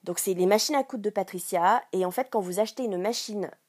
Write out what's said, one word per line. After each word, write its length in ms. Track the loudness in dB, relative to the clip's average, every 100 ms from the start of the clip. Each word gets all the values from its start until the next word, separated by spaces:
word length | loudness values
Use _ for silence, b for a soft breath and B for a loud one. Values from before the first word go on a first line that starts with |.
| -6
Donc 120 | -4
c'est 140 | -2
les 120 | 2 6
machines 300 | 4 4 0
à 80 |
coudre 200 | 0 -4
de 60 | -4
Patricia. 720 | -4 -4 -8 -4 2 4 4 0
Et 140 | -2 -2
en 60 |
fait, 180 | -2 -2
quand 80 | -2
vous 220 | -2 -2
achetez 240 | -2 -2 -4
une 120 | -2
machine 540 | -2 -4 -6 -6 -6 -10